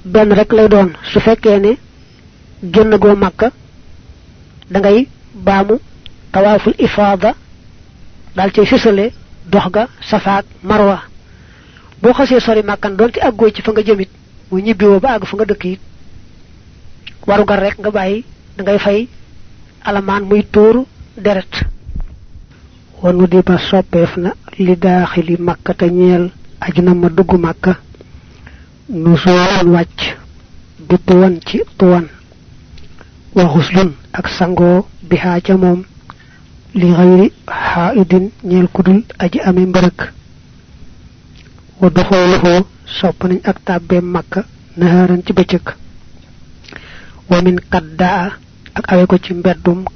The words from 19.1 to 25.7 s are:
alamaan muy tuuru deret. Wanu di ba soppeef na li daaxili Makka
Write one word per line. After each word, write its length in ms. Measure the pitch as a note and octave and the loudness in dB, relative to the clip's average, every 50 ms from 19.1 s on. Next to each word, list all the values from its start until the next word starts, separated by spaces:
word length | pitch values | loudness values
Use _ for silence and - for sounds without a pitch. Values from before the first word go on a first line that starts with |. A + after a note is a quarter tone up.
| - - - - - - - - - - - - - - - | -12 -20 -20 -20 -20 -20 -20 -20 -20 -20 -20 -20 -20 -14 -8
alamaan 400 | - G3+ G3+ G3 G3 G3 G#3 G3+ | -6 -6 -4 -4 -4 -4 -4 -2
muy 180 | F#3+ G3+ G#3 G3+ - - | 0 0 0 0 0 2
tuuru 320 | G#3+ G#3 A3 A3+ B3 C4 - - - - - - | 4 4 4 4 2 -2 -6 -12 -20 -20 -20 -12
deret. 480 | A#3 F#3+ G3+ G3+ F#3+ F#3 - - - - - - - - - - - - - - - - - - - - - - - - - - - - - - - F#3 | -6 -4 -2 -2 -2 -4 -8 -8 -8 -6 -6 -8 -10 -14 -14 -12 -12 -12 -12 -14 -20 -20 -20 -20 -20 -20 -20 -20 -20 -20 -20 -20 -20 -20 -20 -12 -6 -2
Wanu 240 | F3+ F3+ F3+ F#3 | -2 0 2 2
di 140 | F3+ F3 F#3 F3+ | 2 2 2 2
ba 140 | - F3+ E3+ | 2 0 -2
soppeef 580 | - - - F#3+ F#3 - - F3 E3+ E3+ - | -2 -2 -2 -2 -2 0 0 0 0 0 -2
na 180 | F#3 F3 F#3+ - - - - - - | -4 -6 -6 -6 -10 -14 -14 -8 -4
li 180 | G3 F3+ F#3 | 0 0 0
daaxili 600 | E3+ F3 F#3+ F3+ F3+ F3+ D#3+ - F3 D#3+ E3 E3+ F3 | 2 2 2 2 2 0 -2 -2 -4 -4 -2 -2 -4
Makka 360 | E3+ F3 E3 - - - | -2 -4 -6 -6 -6 -8